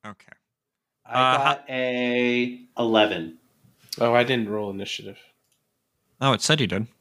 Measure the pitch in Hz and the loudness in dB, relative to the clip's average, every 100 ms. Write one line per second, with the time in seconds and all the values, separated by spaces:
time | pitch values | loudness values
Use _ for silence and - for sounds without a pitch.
0 | 107 104 _ - _ _ _ _ _ _ | -18 -20 _ -20 _ _ _ _ _ _
1 | - 123 127 131 143 139 - 131 127 123 | -6 2 4 4 2 -2 -6 -4 -2 -2
2 | 123 123 123 120 123 123 - - 117 113 | -2 0 0 0 -2 -6 -16 -4 2 4
3 | 104 92 80 - _ _ _ _ _ - | 4 2 -8 -12 _ _ _ _ _ -2
4 | 117 120 123 127 107 107 104 98 98 - | 2 4 4 0 -2 -4 -6 -8 -10 -12
5 | 95 98 _ _ _ _ _ _ _ _ | -14 -20 _ _ _ _ _ _ _ _
6 | _ _ 135 117 - 156 107 95 113 _ | _ _ 0 0 2 0 2 -2 -6 _